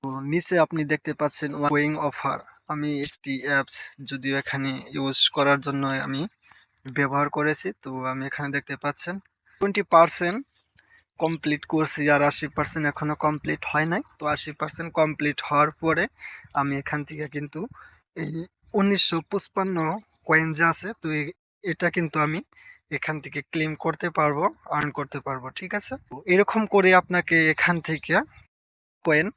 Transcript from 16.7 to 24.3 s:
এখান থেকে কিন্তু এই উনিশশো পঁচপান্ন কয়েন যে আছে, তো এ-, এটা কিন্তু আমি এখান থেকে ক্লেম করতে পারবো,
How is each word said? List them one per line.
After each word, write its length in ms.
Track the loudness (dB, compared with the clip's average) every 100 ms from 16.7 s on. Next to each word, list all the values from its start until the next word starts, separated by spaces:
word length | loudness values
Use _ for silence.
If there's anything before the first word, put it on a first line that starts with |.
| -2
এখান 180 | -4 -6 -6
থেকে 160 | -8 -8 -8
কিন্তু 240 | -8 -8 -10 -12 -20 _ _ -10
এই 100 | -8 -8 -10 _ _ 2
উনিশশো 380 | 4 6 6 4 -2
পঁচপান্ন 480 | -4 -2 -2 -2 -2 -2 -4 -10 _ 2
কয়েন 180 | 2 2 2
যে 60 | 4
আছে, 180 | 4 0 -6
তো 60 | -6 -4
এ-, 160 | -6 -10 _ _ -8
এটা 160 | -2 -2 0
কিন্তু 220 | -2 0 -2
আমি 140 | -2 -8 _ -20 -20 _ -8
এখান 180 | -4 -6
থেকে 160 | -6 -10 -6
ক্লেম 200 | -4 -4 -2 -4
করতে 220 | -2 -2 2
পারবো, 260 | 2